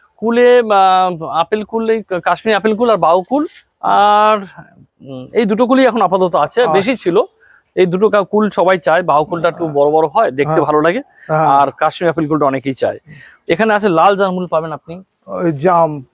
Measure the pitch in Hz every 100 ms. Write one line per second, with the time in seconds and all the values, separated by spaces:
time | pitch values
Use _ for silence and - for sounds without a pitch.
0 | _ - 220 233 247 247 226 202 190 185
1 | 185 175 156 147 170 214 208 226 226 220
2 | 196 180 185 175 220 208 214 208 233 208
3 | 160 180 180 269 320 - _ _ 190 196
4 | 202 208 214 214 190 - 156 _ _ _
5 | - 131 127 196 226 190 240 262 262 220
6 | 185 185 185 160 147 - 247 160 196 254
7 | - 175 370 _ _ _ _ - 185 180
8 | 208 202 190 208 214 196 180 185 - 165
9 | 175 147 151 170 170 165 165 143 143 156
10 | 160 208 220 131 147 160 147 151 156 208
11 | 285 _ - 156 156 139 139 - 156 -
12 | 175 156 151 151 143 135 135 127 104 107
13 | _ - - _ - - 220 208 208 160
14 | 180 202 196 180 180 160 160 147 - 175
15 | 190 _ - 185 180 147 170 170 165 147
16 | 127